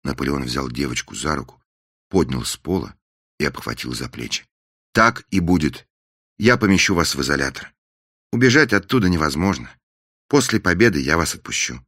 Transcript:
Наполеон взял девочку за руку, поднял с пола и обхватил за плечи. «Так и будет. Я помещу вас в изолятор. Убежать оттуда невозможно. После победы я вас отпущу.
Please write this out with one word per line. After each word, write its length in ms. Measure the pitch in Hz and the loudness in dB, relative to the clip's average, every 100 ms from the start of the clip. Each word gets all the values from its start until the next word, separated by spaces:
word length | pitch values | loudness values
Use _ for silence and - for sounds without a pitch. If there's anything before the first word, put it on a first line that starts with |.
Наполеон 400 | 69 64 65 71 | -8 -4 -4 -4
взял 260 | 64 62 67 | -4 -6 -6
девочку 460 | 62 69 60 - - | -4 -4 -6 -10 -8
за 200 | 78 73 | -4 -4
руку, 280 | 64 _ _ _ _ _ _ | -8 _ _ _ _ _ _
поднял 360 | 95 64 64 58 | 0 0 -2 -6
с 100 | - | -8
пола 380 | - 92 57 - _ _ _ _ | -4 -4 -4 -14 _ _ _ _
и 60 | 73 | -6
обхватил 480 | - - 60 62 | -4 -10 -10 -8
за 160 | 60 62 | -8 -10
плечи. 360 | 58 58 - _ _ _ _ _ | -10 -8 -10 _ _ _ _ _
«Так 320 | - 113 120 _ | 2 2 2 _
и 100 | 95 | -2
будет. 480 | 85 90 76 - _ _ _ _ _ _ | 2 2 0 -4 _ _ _ _ _ _
Я 200 | 110 123 | 2 4
помещу 360 | 107 95 - | 4 4 4
вас 220 | 90 82 67 | 2 0 -2
в 60 | |
изолятор. 520 | 67 69 69 - - _ _ _ _ _ _ | -2 -2 -2 -6 -18 _ _ _ _ _ _
Убежать 420 | 120 127 135 139 | 2 4 4 4
оттуда 360 | 101 - 131 92 | 0 0 2 2
невозможно. 680 | 87 78 69 95 71 62 - _ _ _ _ _ | 2 0 0 0 -2 -8 -20 _ _ _ _ _
После 320 | 143 135 107 | 2 2 0
победы 400 | 90 87 117 80 | 2 4 4 4
я 180 | 65 82 | 0 0
вас 160 | 82 | 0
отпущу. 500 | - - - - 62 | -4 -8 -6 -6 -8